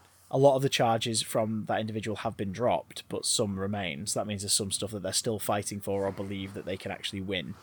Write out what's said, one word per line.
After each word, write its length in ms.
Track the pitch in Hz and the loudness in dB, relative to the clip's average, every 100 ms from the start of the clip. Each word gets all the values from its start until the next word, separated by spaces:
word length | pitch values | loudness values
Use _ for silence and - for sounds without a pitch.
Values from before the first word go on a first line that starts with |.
| - - - | -10 -20 -2
a 40 | 131 | 6
lot 180 | 139 135 | 8 8
of 60 | |
the 80 | 135 | 2
charges 520 | - 120 113 - 110 | 4 4 4 2 -2
from 440 | - 127 110 110 101 | 0 0 2 0 0
that 140 | 104 | 0
individual 340 | 110 110 113 104 | 0 -4 -4 -2
have 200 | 117 101 | -4 -2
been 140 | 101 | -4
dropped, 500 | 90 117 85 - - - | 0 2 2 0 -14 -6
but 160 | 104 - | -4 0
some 340 | - 107 95 | 2 2 0
remain. 480 | 98 104 90 71 101 | -2 -2 -2 -4 -4
So 120 | 123 | -2
that 60 | 104 | -2
means 180 | 101 | -2
there's 100 | 98 | 0
some 180 | - 104 | 0 2
stuff 200 | - 101 | -2 -4
that 120 | 107 | -4
they're 80 | 92 | -2
still 280 | - - 107 | -2 0 -2
fighting 420 | - 104 98 101 | 0 0 0 -6
for 240 | 104 98 98 | -2 0 0
or 60 | |
believe 400 | 95 98 101 95 | -2 -6 -6 -6
that 120 | 101 - | -8 -6
they 120 | 95 | -6
can 120 | 101 | -6
actually 280 | 92 - 98 | -8 -6 -6
win 320 | 95 95 73 98 | -4 -4 -4 -10